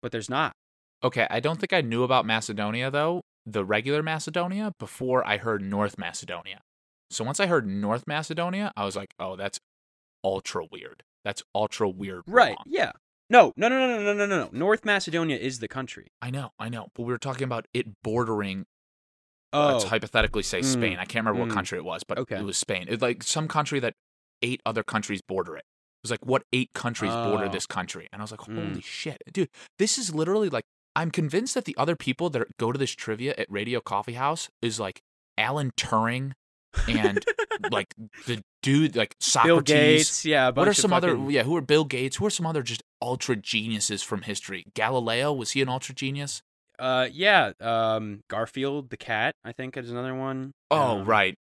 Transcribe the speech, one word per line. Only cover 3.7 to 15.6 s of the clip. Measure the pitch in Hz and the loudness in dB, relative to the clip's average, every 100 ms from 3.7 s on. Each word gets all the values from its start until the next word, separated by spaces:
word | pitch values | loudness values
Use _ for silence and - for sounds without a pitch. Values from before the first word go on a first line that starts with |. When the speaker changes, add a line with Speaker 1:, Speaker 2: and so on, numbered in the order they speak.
| 107 120 147 | 0 2 0
Speaker 2:
Macedonia, | 160 160 151 156 175 190 214 - | 0 -4 -4 -2 -2 -2 -4 -6
before | - - 127 127 - | -14 -6 2 2 4
I | 208 | 0
heard | 117 107 | 0 -2
North | 98 101 104 - | -2 0 0 -2
Macedonia. | 87 87 - 87 87 95 _ _ _ _ _ | -8 -8 -10 -10 -10 -16 _ _ _ _ _
So | - 113 | -6 -4
once | 147 | 0
I | 196 | 2
heard | 170 110 | 2 2
North | 98 104 117 - | -2 -2 -2 -2
Macedonia, | 151 156 160 175 185 208 - | -6 -4 -4 -4 -2 -6 -4
I | 101 | -4
was | 98 | -4
like, | 98 _ | -10 _
"Oh, | 92 92 | -10 -6
that's | 98 - _ _ _ _ _ _ | -8 -8 _ _ _ _ _ _
ultra | 95 95 - - 80 | -2 -2 -4 -6 -6
weird. | 92 - - - _ 104 | -12 -16 -18 -20 _ -8
That's | 101 - | -8 -6
ultra | - 107 - 104 | -2 -2 0 -2
weird | 92 98 92 87 | -2 -8 -10 2
Speaker 1:
Right, | 220 175 101 | 6 6 4
Speaker 2:
wrong." | - | -6
Speaker 1:
yeah. | 320 - - _ _ _ | -2 -2 -4 _ _ _
No, | 240 196 - | 10 10 8
no, | 214 | 2
no, | 262 | 4
no, | 262 233 | 2 2
no, | 202 | 0
no, | 208 202 | 2 2
no, | 190 120 | 2 0
no. | |
North | 117 175 220 214 | -2 2 2 4
Macedonia | 202 190 165 165 131 | 0 0 -2 0 0
is | 131 | -2
the | 131 | -6